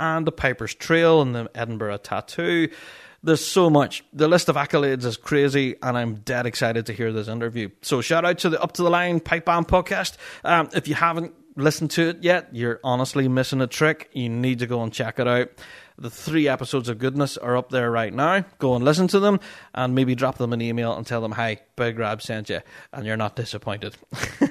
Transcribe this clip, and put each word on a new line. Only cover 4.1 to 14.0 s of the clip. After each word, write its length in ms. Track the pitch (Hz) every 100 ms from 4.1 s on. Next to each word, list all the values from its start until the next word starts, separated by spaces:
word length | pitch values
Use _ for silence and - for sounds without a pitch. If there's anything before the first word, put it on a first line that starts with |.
The 120 | 139 156
list 220 | 175 -
of 80 | 143
accolades 480 | 139 156 143 131
is 140 | 123 110
crazy, 580 | - 147 143 139 131 -
and 160 | 127 120
I'm 160 | 117
dead 320 | 107 107 123 120
excited 400 | - 117 113 113
to 80 |
hear 180 | 110 113
this 160 | 110 107
interview. 400 | 117 117 117 98 -
So 180 | - 131
shout 240 | - 165
out 140 | 175 175
to 100 | 180
the 120 | 160
Up 100 | 170
to 100 | -
the 80 | 175
Line 300 | 175 175 170
Pipe 240 | - 170
Band 240 | 175 170 165
podcast. 480 | 185 175 190 180 - - -
Um, 260 | - 170 151
if 160 | 180 151
you 60 |
haven't 400 | 147 170 165 170 - _ -
listened 320 | 151 - 156
to 200 | - 165
it 100 | 170
yet, 280 | 170 180 -
you're 300 | 117 120 113
honestly 460 | 131 123 127 143 131
missing 320 | 127 127 135
a 60 | 127
trick. 420 | - 156 156